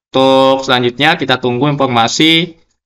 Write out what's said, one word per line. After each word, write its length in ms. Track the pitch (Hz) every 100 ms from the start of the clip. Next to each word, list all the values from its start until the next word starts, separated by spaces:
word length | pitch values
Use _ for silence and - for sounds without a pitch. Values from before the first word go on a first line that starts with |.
| _
Untuk 480 | 135 135 135 135 269 135
selanjutnya 480 | 127 120 120 147 -
kita 240 | 135 131
tunggu 320 | 127 123 147
informasi 880 | 143 139 120 113 - 156 165 170 - _ _